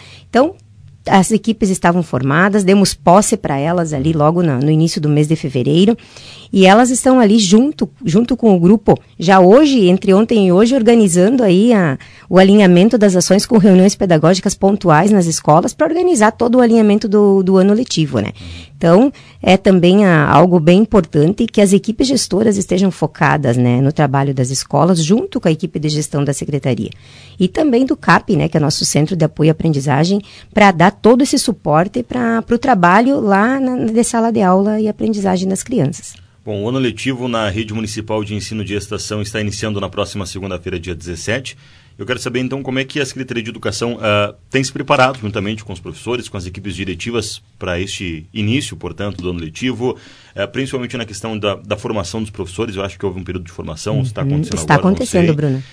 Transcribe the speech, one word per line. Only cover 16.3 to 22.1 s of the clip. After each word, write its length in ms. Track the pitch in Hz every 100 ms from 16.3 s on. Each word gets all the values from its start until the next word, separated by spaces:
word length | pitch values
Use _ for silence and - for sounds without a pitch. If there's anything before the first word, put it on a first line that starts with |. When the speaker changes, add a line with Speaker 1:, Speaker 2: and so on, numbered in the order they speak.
Speaker 1:
todo 240 | 220 240 247
o 60 |
alinhamento 460 | 240 226 214 208 214
do, 360 | 208 208 196
do 140 | 185 190
ano 160 | 190
letivo, 460 | 214 254 - 151 127
né? 120 | 101 - - - - -
Então, 340 | 170 180 269 - - -
é 160 | - 190
também 480 | 208 185 175 196 196
a, 240 | 160 143
algo 300 | 143 180 175
bem 220 | 156 185
importante 640 | 220 214 165 151 156 214 226
que 160 | -
as 100 | 202
equipes 360 | 196 208 220
gestoras 500 | 262